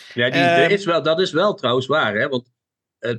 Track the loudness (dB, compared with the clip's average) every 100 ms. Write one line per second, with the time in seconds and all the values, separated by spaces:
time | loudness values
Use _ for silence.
0 | -12 -4 -2 2 2 4 2 0 0 -2
1 | 0 0 0 0 0 0 -2 -2 0 0
2 | 0 -2 -2 -4 -8 _ _ _ _ _
3 | -6